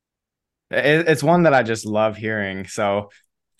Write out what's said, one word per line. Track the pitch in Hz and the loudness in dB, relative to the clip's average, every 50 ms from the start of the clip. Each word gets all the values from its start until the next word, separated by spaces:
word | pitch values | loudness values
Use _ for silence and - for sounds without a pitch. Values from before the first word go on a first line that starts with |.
| _ _ _ _ _ _ _ _ _ _ _ _ _ - | _ _ _ _ _ _ _ _ _ _ _ _ _ -6
it, | - 127 123 143 151 160 170 160 | -4 0 2 2 2 2 2 2
it's | 160 - 143 | 0 2 2
one | 151 170 175 170 | 2 4 4 4
that | 160 139 | 4 4
I | 127 117 | 4 2
just | 110 113 110 - | 0 -2 -6 -6
love | 104 104 107 110 110 104 | -4 -2 0 0 0 -2
hearing. | 95 110 110 110 107 101 95 95 95 95 | -4 -6 -6 -6 -4 -6 -6 -8 -10 -12
So | - - - 107 101 101 104 101 - _ _ _ _ _ _ _ _ _ | -10 -6 -4 -2 -2 -2 -2 -4 -8 _ _ _ _ _ _ _ _ _